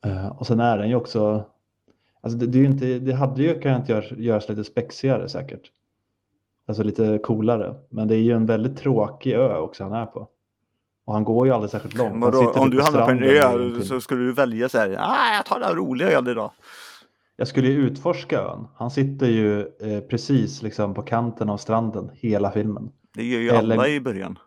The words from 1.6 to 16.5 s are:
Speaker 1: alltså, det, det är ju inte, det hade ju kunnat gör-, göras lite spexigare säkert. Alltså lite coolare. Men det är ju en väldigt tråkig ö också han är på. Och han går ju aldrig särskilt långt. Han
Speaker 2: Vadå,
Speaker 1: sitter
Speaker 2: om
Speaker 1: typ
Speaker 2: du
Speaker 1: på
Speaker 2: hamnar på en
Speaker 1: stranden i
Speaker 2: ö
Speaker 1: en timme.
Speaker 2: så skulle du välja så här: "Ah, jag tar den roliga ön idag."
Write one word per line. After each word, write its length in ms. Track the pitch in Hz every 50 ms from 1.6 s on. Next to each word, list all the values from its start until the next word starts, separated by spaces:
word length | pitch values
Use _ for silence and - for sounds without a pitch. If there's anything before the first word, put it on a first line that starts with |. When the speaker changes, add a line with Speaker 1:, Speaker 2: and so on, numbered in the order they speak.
| _ _ _ _ _ _ _ _ _ _ _ _
Speaker 1:
alltså, 180 | - 117 117 117
det, 80 | 120
det 120 | 117 123 131
är 20 |
ju 60 | 135
inte, 320 | 139 135 139 131 127 127 123
det 140 | 127 131 127
hade 300 | 131 139 131 - 127 143
ju 180 | 165 165 160
kunnat 280 | - 143 131 123 - -
gör-, 260 | 113 107 107 - 123 110
göras 300 | 113 117 110 107 107 -
lite 160 | 110 107 104
spexigare 640 | - _ - 120 - - - - 135 131 107 92 90
säkert. 420 | - - - - - - _ - _ _ _ _ _ _ _ _ _ _ _ _ _ _ _ _ _ _ _
Alltså 160 | - 107 104 107
lite 360 | 107 101 - 113 107 107 107
coolare. 560 | - - 120 107 110 113 120 110 101 92 - - - _
Men 200 | - 110 110 107
det 60 | 110
är 60 | 110
ju 120 | 113 120 117
en 140 | 113 113
väldigt 300 | 110 113 110 110 131 139 -
tråkig 540 | - 143 127 110 104 101 - - - 131 117
ö 240 | 110 131 123 101 80
också 260 | 78 80 - - 98
han 80 | 95 104
är 140 | 113 113
på. 220 | - - - 107 - _ _ _ _ _ _ _ _ _ _ _ _ _ _ _
Och 100 | - 107
han 100 | 107 110
går 220 | 113 113 117 127
ju 60 | 135 131
aldrig 180 | 117 107 101
särskilt 240 | - 107 - - 101
långt. 160 | 110 123 110
Han 100 | 98 113
Speaker 2:
Vadå, 180 | 120 120 120 131
Speaker 1:
sitter 220 | 127 117 - 131
Speaker 2:
om 100 | 135 135
Speaker 1:
typ 20 | 123
Speaker 2:
du 60 | 131
Speaker 1:
på 60 | 143
Speaker 2:
hamnar 200 | 151 151 135 113
på 60 | 123
en 60 | 127 123
Speaker 1:
stranden 180 | 123 135 139
i 20 | 151
Speaker 2:
ö 260 | 143 127 120 120 123
Speaker 1:
en 60 | 123 120
timme. 120 | 120 104
Speaker 2:
så 160 | 95 131 127
skulle 200 | 120 - 143 123 123
du 80 | 127 127
välja 360 | 120 139 127 113 110 120 131
så 100 | - 117
här: 180 | 110 98 95 -
"Ah, 360 | - 190 262 - 254 240 214
jag 100 | 208 -
tar 140 | - - 247
den 160 | - - 170
roliga 420 | - - - 127 123 160 196 165 143
ön 80 | 123
idag." 240 | 123 123 113 107 107